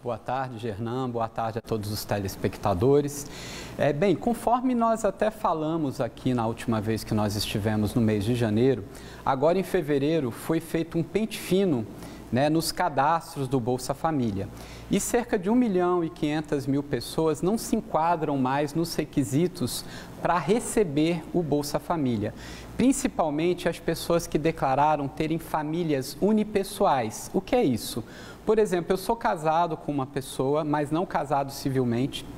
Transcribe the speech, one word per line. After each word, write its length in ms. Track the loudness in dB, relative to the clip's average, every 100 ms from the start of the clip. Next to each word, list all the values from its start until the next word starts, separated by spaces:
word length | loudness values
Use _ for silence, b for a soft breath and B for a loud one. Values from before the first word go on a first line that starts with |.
Boa 140 | -6 -6
tarde, 400 | -4 -4 -4 -6
Gernan. 500 | -6 -4 -4 -2 -2
Boa 200 | -2 -4
tarde 300 | -2 -4 -4
a 40 |
todos 280 | -2 -2 -2
os 140 | -6
telespectadores. 1200 | -2 -2 -2 -2 -4 0 0 4 6 6 4 -6 -12 B B B B 0
É, 160 | 0
bem, 200 | 2 2
conforme 600 | 2 0 0 2 2 2
nós 320 | 2 2 2 0
até 240 | 0 -2
falamos 720 | 0 -2 0 0 0 -2 -2
aqui 320 | -4 -2 -2
na 120 | 0 0
última 360 | -2 0 0
vez 200 | 0 -2
que 120 | 0
nós 200 | 0 0
estivemos 600 | 0 -2 -2 0 2 0
no 80 | 2
mês 240 | 2 2 0
de 80 |
janeiro, 500 | 0 2 4 4 2 -4 B B B
agora 340 | -2 2 2 2
em 40 |
fevereiro 680 | 0 -2 2 2 2 2 0
foi 300 | -6 -2 -2
feito 380 | 0 -4 -2 -2
um 40 |
pente 360 | -2 -2 -2 -6
fino, 480 | 0 2 4 2 -2 B B B B
né, 160 | 2 4
nos 220 | 2 0
cadastros 800 | 0 0 4 2 2 -2 -6 0
do 100 | 0
Bolsa 340 | 0 -2 -2
Família. 560 | -2 0 0 0 -2 -6 B B B B
E 120 | 0
cerca 360 | 2 0 0 -2
de 140 | 2
um 40 | 2
milhão 480 | 4 2 2 2
e 40 | 0
quinhentas 560 | -2 -2 0 0 -2
mil 160 | 0 -2
pessoas 640 | 0 -4 -2 0 2 2
não 160 | 0 0
se 160 | 0
enquadram 640 | -2 0 0 2 2 0 2
mais 340 | 2 2 0
nos 220 | -2 -2
requisitos 880 | -2 -2 0 2 2 0 0 -4 -4 B B B -4
para 160 | 0 2
receber 840 | 2 0 2 0 2 2 2 0 -2
o 80 | -2
Bolsa 380 | 2 0 0 -4
Família, 520 | -2 -2 0 0 -2 B B B B 2
principalmente 920 | 4 4 -2 0 0 2 0 2 -2
as 120 | -2
pessoas 480 | -4 -2 0 0 2
que 100 | 0
declararam 680 | 0 0 2 4 4 4 -2
terem 320 | -4 -2 -2
famílias 760 | -2 -4 -2 -2 0 0 -2 0
unipessoais. 1080 | 2 4 2 -2 -2 0 2 4 0 -6 -4
O 60 | -4
que 160 | 2 2
é 80 |
isso? 400 | 4 0 -4 -8 -10 B B B 0
Por 140 | 2
exemplo, 320 | 4 0 0
eu 40 | -2
sou 200 | 0 0
casado 600 | 0 0 2 4 2 -2
com 140 | -4
uma 160 | -2 -2
pessoa, 560 | -6 -6 -2 2 2
mas 300 | 2 0 2
não 120 | 0
casado 460 | 0 -2 0 0 0
civilmente 760 | -4 -2 0 2 2 0 -4 -12